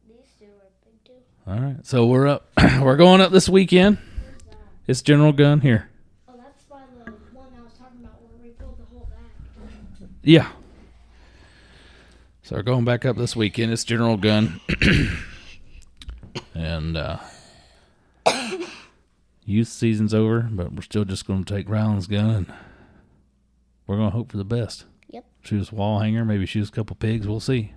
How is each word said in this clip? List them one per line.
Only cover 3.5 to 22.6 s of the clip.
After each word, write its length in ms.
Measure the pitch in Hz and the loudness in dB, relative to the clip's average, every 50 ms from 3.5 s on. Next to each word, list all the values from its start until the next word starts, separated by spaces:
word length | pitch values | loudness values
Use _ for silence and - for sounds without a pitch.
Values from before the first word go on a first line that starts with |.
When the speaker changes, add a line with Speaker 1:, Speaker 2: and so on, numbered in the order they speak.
| 180 190 190 170 185 180 185 202 208 - | 4 4 4 6 6 6 6 6 4 2
Speaker 1:
Where's 440 | - - - - - - - - - | -4 -14 -14 -14 -14 -14 -18 -20 -20
that? 120 | - - - - - - - - | -20 -20 -20 -20 -20 -20 -14 -4
Speaker 2:
It's 160 | - 131 127 | -4 -4 -2
General 300 | - - 147 147 151 151 | 4 4 6 6 6 6
Gun 280 | 147 139 143 143 147 147 | 6 6 4 6 6 4
here. 280 | - 139 117 104 - - _ - - _ _ _ _ - | 4 4 2 2 0 -6 _ -20 -20 _ _ _ _ -20
Speaker 1:
Oh, 60 | 254 | -20
that's 260 | 240 247 277 _ _ _ | -20 -20 -20 _ _ _
by 180 | _ 285 269 269 247 247 240 233 | _ -20 -20 -20 -20 -20 -20 -20
the 60 | 226 214 208 - - | -20 -20 -20 -20 -20
one 160 | 240 262 262 254 240 240 | -20 -20 -20 -20 -20 -20
I 40 | |
was 100 | 240 233 | -20 -20
talking 260 | 233 - 247 254 247 240 233 | -20 -20 -20 -20 -20 -20 -20
about 180 | 226 226 233 | -20 -20 -20
where 160 | 233 226 233 240 | -20 -20 -20 -20
we 80 | 240 240 | -20 -20
pulled 280 | 233 - - 226 226 240 | -20 -20 -20 -18 -18 -20
the 60 | 233 | -20
whole 240 | 233 240 240 226 220 | -20 -20 -18 -18 -18
bag. 1000 | 226 233 233 240 - - - - - 220 214 - - - - - - - - - - - | -18 -18 -20 -20 -20 -20 -20 -20 -20 -20 -20 -20 -20 -20 -20 -20 -20 -20 -20 -20 -20 -4
Speaker 2:
Yeah. 260 | - 139 165 156 - - - - - - - - - - - - - _ _ - - - _ - - - _ - - _ - - - - - - - _ _ _ _ _ _ _ | 4 6 6 6 6 2 -12 -20 -20 -20 -20 -20 -20 -20 -20 -20 -20 _ _ -20 -20 -20 _ -20 -20 -20 _ -20 -20 _ -20 -20 -20 -20 -20 -20 -20 _ _ _ _ _ _ _
So 140 | _ - - | _ -10 -10
we're 60 | - | -8
going 220 | 95 117 127 127 117 | -4 -2 -2 -2 0
back 200 | 120 120 117 - | 0 -2 -2 -2
up 120 | 131 113 | -4 -2
this 180 | 107 120 120 - | -2 -4 -4 -2
weekend. 360 | 117 107 101 - 117 117 113 | -2 -2 -2 -2 -2 -2 -2
It's 120 | 113 113 - | -2 -4 -4
General 320 | - 117 113 117 117 113 | -4 -2 0 2 0 0
Gun. 440 | 101 92 107 107 107 110 107 80 85 - - - - | 2 2 2 2 2 2 0 -4 -10 -8 -8 -2 2
<clears throat> 380 | - - - - - - - - - - - - - - - - - - - - - - - - - - - - - - - - - - - | 2 2 4 2 0 -2 -4 -8 -10 -14 -18 -20 -20 -20 -20 -20 -20 -20 -20 -20 -20 -20 -20 -20 -18 -18 -18 -18 -20 -16 -16 -16 -16 -12 -10
And, 420 | 82 82 80 82 80 78 82 80 | -8 -6 -4 -4 -4 -4 -4 -4
uh, 220 | 80 71 - - - - - - - - - - - _ _ _ _ _ _ _ _ _ _ _ _ _ | -4 -6 -6 -8 -10 -12 -18 -20 -20 -20 -20 -20 -20 _ _ _ _ _ _ _ _ _ _ _ _ _
<coughs> 60 | - - 262 254 226 - 185 180 - - - - - _ _ _ _ _ _ _ _ _ _ _ | -2 -2 -2 -6 -8 -8 -10 -10 -12 -14 -20 -20 -20 _ _ _ _ _ _ _ _ _ _ _
youth 240 | - 98 110 117 - | -2 -2 -2 -2 -2
season's 460 | - - 120 113 110 107 110 104 110 | -4 -2 -2 -2 0 0 0 0 2
over, 340 | 107 110 110 113 117 117 113 | 2 2 2 0 0 -2 -4
but 220 | 110 92 87 - | -6 -6 -6 -8
we're 100 | - - | -8 -12
still 220 | - - - 107 104 | -14 -6 -4 -4 -4
just 220 | 95 95 - - | -4 -6 -10 -6
gonna 180 | - 98 95 90 | -4 -4 -4 -4
take 240 | - 101 101 87 95 | -4 -6 -8 -6 -4
Ryland's 380 | 107 107 107 110 104 98 87 | -2 -2 0 0 -2 -2 -4
gun 240 | 95 104 101 107 110 | -4 -2 0 0 0
and 220 | 110 101 87 - - - | 0 -2 -4 -6 -12 -20